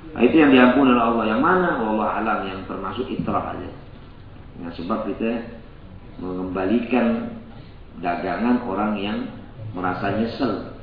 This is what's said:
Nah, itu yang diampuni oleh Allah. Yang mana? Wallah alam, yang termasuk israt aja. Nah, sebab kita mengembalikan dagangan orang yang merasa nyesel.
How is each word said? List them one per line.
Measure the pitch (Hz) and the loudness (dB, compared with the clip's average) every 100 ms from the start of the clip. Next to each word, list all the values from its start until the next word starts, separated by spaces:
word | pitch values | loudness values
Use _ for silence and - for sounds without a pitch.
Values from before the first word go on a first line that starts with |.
| - | -12
Nah, | - 120 | 4 6
itu | 160 | 8
yang | 143 | 8
diampuni | 131 123 131 135 | 10 8 8 6
oleh | 123 | 6
Allah. | 117 113 110 | 4 2 2
Yang | 113 | 2
mana? | 160 185 175 143 | 4 4 2 0
Wallah | 110 107 107 101 | 0 0 0 -2
alam, | 110 101 98 | -2 -2 -4
yang | 95 95 | -8 -8
termasuk | - 95 107 120 | -8 -8 -6 -6
israt | - 113 98 - 85 | -4 -2 -2 -4 -8
aja. | 87 - - - - - - - - - | -10 -12 -16 -18 -18 -18 -18 -18 -16 -12
Nah, | 85 | -12
sebab | 82 - 107 98 | -10 -4 -4 -4
kita | 98 113 120 - - - - - - - - | -2 -2 -2 -6 -14 -18 -20 -18 -18 -16 -12
mengembalikan | 90 92 92 95 95 120 - 123 113 113 - - - - - - - - | -8 -6 -4 -2 0 0 2 2 2 0 -4 -12 -16 -18 -18 -18 -18 -6
dagangan | 87 87 90 90 120 120 95 | -4 -2 -4 -2 0 0 0
orang | 95 107 104 | -2 -2 -2
yang | 101 113 131 - - - - 90 | -4 -4 -6 -12 -16 -12 -10 -4
merasa | 92 90 98 104 | -4 -2 -2 0
nyesel. | 160 - 127 92 87 - | -2 0 -2 -2 -6 -14